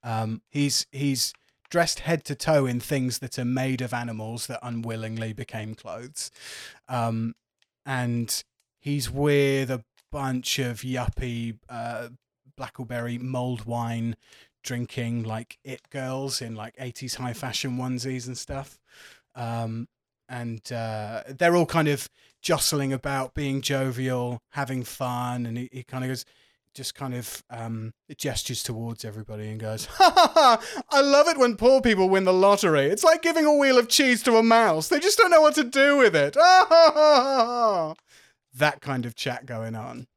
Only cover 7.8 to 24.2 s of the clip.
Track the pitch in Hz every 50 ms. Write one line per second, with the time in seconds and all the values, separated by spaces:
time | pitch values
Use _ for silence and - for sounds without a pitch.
7.8 | _ 135 135 127 123 120 120 120 117 113 - - - _ _ _ _ _ _ _
8.8 | _ 143 143 143 123 117 123 139 143 147 143 143 139 139 139 135 135 123 131 120
9.8 | 113 _ _ _ _ _ - 147 139 131 131 127 123 - - - 135 123 117 107
10.8 | - 131 127 127 123 117 - - 131 123 120 117 117 117 113 107 _ _ - 139
11.8 | 127 120 117 113 120 120 123 _ _ _ _ _ _ 135 _ - 131 123 _ -
12.8 | 127 113 127 120 117 120 120 120 123 131 131 127 123 127 123 117 104 117 117 120
13.8 | 120 117 117 117 113 117 110 _ _ _ - - _ _ _ _ _ - 127 120
14.8 | 120 117 - - 120 117 117 120 113 110 110 110 113 _ - _ _ 135 131 -
15.8 | _ _ - 139 131 131 131 135 139 139 131 - 131 113 113 107 107 117 _ -
16.8 | 131 127 120 - 135 123 - - 131 123 117 - - 127 110 - - 135 123 127
17.8 | 131 127 127 123 120 135 127 127 120 127 127 120 - - 143 135 135 - - _
18.8 | _ _ _ - - - - _ _ _ _ 120 120 117 117 117 117 113 113 113
19.8 | 120 - _ _ _ _ _ _ _ _ 127 123 120 117 113 110 _ - 127 117
20.8 | 117 113 110 107 107 104 113 110 - - 139 131 175 170 170 175 160 160 - 165
21.8 | 156 147 143 139 - - _ _ _ _ _ _ - - 165 147 - - - 147
22.8 | 139 135 135 127 - 143 139 135 131 127 _ - 147 139 135 139 131 - 143 135
23.8 | 135 135 127 120 131 131 127 123